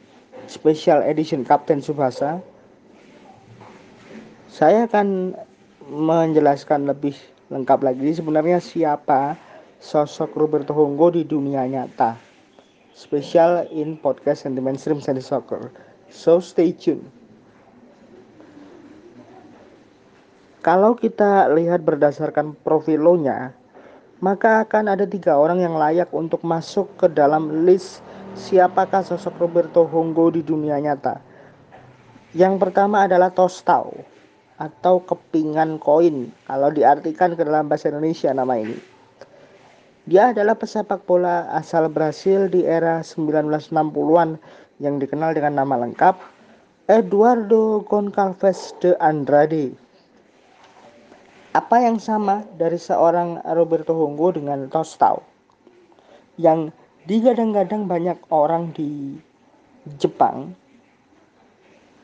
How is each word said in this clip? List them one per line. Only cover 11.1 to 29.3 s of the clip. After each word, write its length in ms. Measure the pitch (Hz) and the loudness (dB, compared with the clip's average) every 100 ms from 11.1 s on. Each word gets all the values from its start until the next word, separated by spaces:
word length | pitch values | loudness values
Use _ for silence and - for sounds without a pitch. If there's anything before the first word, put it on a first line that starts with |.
di 160 | 170 143 | 2 -2
dunia 400 | 151 139 139 127 | -4 -2 -4 -4
nyata. 480 | 135 127 - 117 117 - _ _ _ - _ _ | -6 -6 -2 -2 -2 -14 _ _ _ -20 _ _
Special 720 | - - 147 139 175 170 175 - | -20 -6 -6 0 2 4 2 -4
in 240 | 160 151 156 | -6 -8 -4
podcast 480 | 143 131 - 143 147 | -4 -2 -2 -4 -4
Sentimen 320 | 131 131 135 | -6 -4 -4
Stream 240 | 151 151 | -4 -4
Sandy 160 | 131 131 | -4 -6
Soccer. 560 | 127 131 - 101 - - - _ _ | -4 -6 -6 -10 -12 -20 -20 _ _
So, 320 | - - 170 | -6 2 2
stay 320 | 180 - 170 | 2 0 0
tune. 320 | - - 143 - - - - _ _ _ _ - _ - 370 - - 311 294 294 349 - 311 349 - - 370 - - - - _ _ _ _ _ _ _ _ | 0 -4 -4 -6 -20 -20 -20 _ _ _ _ -20 _ -20 -20 -20 -20 -20 -20 -20 -20 -20 -20 -20 -20 -20 -20 -20 -20 -20 -20 _ _ _ _ _ _ _ _
Kalau 320 | - 180 214 | 2 4 4
kita 560 | 233 226 - 208 196 127 | 2 -2 0 2 4 4
lihat 320 | 156 170 175 | 4 2 0
berdasarkan 720 | 156 151 147 139 151 - 151 147 | 0 2 2 0 -4 -2 -4 -4
profilonya, 880 | - 156 156 151 160 180 139 113 131 - _ - - - _ - | -2 -2 0 0 2 0 -2 -4 -8 -16 _ -20 -20 -20 _ -8
maka 400 | 185 196 226 220 | -4 0 2 2
akan 320 | 220 214 214 | 0 -2 0
ada 80 | 196 | -2
tiga 320 | 196 190 175 | -2 -4 0
orang 240 | 143 151 180 | 2 4 2
yang 160 | 175 | 0
layak 400 | 160 156 170 170 | 0 0 0 -2
untuk 320 | 151 160 165 165 | -4 -6 -6 -4
masuk 400 | 165 - - 190 - | -6 -4 -6 -6 0
ke 80 | 180 | 0
dalam 560 | 156 143 156 156 156 175 | 4 2 2 -2 0 4
list 320 | 185 - - - - - - | 2 0 -20 -20 -20 -18 -16
siapakah 640 | - 185 180 196 190 196 | -2 2 4 2 0 0
sosok 320 | 180 175 180 | -2 -6 -8